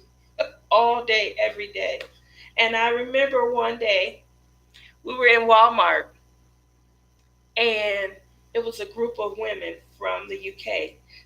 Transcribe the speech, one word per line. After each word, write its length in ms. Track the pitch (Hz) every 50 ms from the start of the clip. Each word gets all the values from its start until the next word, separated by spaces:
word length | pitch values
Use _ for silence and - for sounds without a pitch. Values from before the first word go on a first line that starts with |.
| - _ _ _ _ _ _ - - - - - _ -
all 340 | - 214 233 233 240 240 233
day, 320 | 233 220 220 208 185 - -
every 340 | 214 214 214 208 208 202 202
day. 280 | - - 180 - - - - _ _ _ _ _ - - - -
And 200 | - 226 226 233
I 120 | 226 226 233
remember 640 | 240 240 247 254 254 262 277 277 269 254 240 240 247
one 260 | 240 233 226 233 240
day 440 | 233 220 202 190 185 214 233 - _ _ _ _ _ _ _ _ _ _ _ - - - - _ -
we 120 | 220 247
were 100 | 254 254
in 160 | 240 233 233 226
Walmart, 640 | 226 226 220 220 240 233 226 - 175 160 156 151 - - _ _ _ _ _ _ _ _ _ _ _ _ _ _ _ _ _ _ _ _ _ _ _ _ _ _ _ -
and 560 | - 226 233 220 214 214 208 202 202 196 190 190 - _ _ _ _ _ _ -
it 100 | 233 233
was 160 | 226 226 220
a 60 | 208
group 320 | 196 208 220 233 240 233 -
of 180 | 208 208 196
women 380 | 208 220 220 208 190 180 165 165 170 - _ _ -
from 300 | 196 190 185 185 190 202
the 80 | 196
U 160 | 196 196 190 196
K. 460 | - - 226 202 180 160 151 - - _ _ - - -